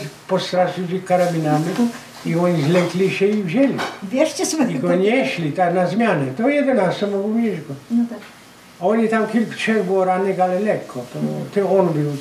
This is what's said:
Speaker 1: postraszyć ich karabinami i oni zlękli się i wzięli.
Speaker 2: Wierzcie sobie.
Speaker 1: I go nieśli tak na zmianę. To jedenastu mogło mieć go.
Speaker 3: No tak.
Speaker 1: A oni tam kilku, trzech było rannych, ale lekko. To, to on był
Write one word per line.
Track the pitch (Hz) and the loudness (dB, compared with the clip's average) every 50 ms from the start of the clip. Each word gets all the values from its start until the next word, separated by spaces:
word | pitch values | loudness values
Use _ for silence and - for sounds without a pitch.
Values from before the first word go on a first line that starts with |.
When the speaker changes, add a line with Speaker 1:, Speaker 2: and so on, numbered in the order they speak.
| 147 151 - - - - | -6 -10 -12 -14 -6 -4
Speaker 1:
postraszyć | 185 175 180 - 180 180 180 - - 185 185 165 | -4 -2 -2 -2 0 0 0 0 -2 -4 -4 -4
ich | 185 185 - | -4 -4 -2
karabinami | - 180 180 175 175 165 160 156 151 151 151 160 175 190 240 233 233 - - - - - - - | 0 2 2 2 2 0 0 0 2 2 0 0 0 0 0 0 0 -2 -6 -14 -18 -16 -8 -4
i | 170 165 | -2 0
oni | 165 175 175 175 160 | 2 2 2 2 2
zlękli | 139 147 175 185 170 - - 180 196 180 | 2 4 4 4 2 2 0 0 0 0
się | - - 196 | 2 0 0
i | 208 214 214 | 0 2 0
wzięli. | 196 165 160 247 277 254 180 - - - - - | -2 0 2 2 2 2 2 -2 -6 -8 -10 -10
Speaker 2:
Wierzcie | - 185 247 262 320 - - - 359 | -8 -4 0 0 0 0 0 -2 -4
sobie. | - 311 311 254 180 165 | -2 0 0 0 0 0
Speaker 1:
I | 131 | 0
go | - 170 175 | 0 2 2
nieśli | 185 190 208 240 269 - - - 170 160 147 | 2 2 2 2 2 0 0 -2 -2 -4 -2
tak | - 185 180 170 175 | 0 0 2 2 2
na | 185 180 | 2 0
zmianę. | - 185 220 233 214 185 151 135 127 - | 0 2 2 2 2 2 0 0 -2 -2
To | - 226 277 | 0 0 2
jedenastu | 294 294 262 269 247 208 190 175 - - 208 202 | 2 2 2 2 2 2 2 2 0 0 -2 -2
mogło | 202 196 196 214 214 | -2 -2 -2 0 0
mieć | 233 233 220 185 160 | 0 0 0 -2 -4
go. | 147 147 139 131 - - | -8 -10 -12 -12 -6 -2
Speaker 3:
No | 233 233 233 233 | 0 0 0 0
tak. | 220 208 - - - - - - - - - - - - | -4 -10 -16 -18 -20 -20 -20 -20 -20 -20 -20 -20 -8 -2
Speaker 1:
A | 175 | 0
oni | 190 226 226 226 208 | 2 2 2 2 2
tam | 226 226 208 | 2 0 0
kilku, | - - 240 214 156 - | 0 0 0 0 -2 -4
trzech | - - 214 220 214 185 | -4 -2 0 0 0 2
było | 175 190 190 185 | 2 2 2 2
rannych, | 185 185 185 196 196 175 170 | 2 2 2 0 0 0 0
ale | 185 180 180 185 | 0 0 0 0
lekko. | 214 214 180 139 - - - 127 120 - | 0 0 -2 -2 -4 -8 -10 -12 -10 -10
To, | - 151 151 151 156 151 143 143 - 202 | -6 -6 -4 -4 -4 -6 -8 -4 -2 0
to | 196 170 190 196 | 2 4 4 4
on | 185 170 | 4 4
był | 156 151 147 147 143 135 | 2 0 -2 -2 -4 -4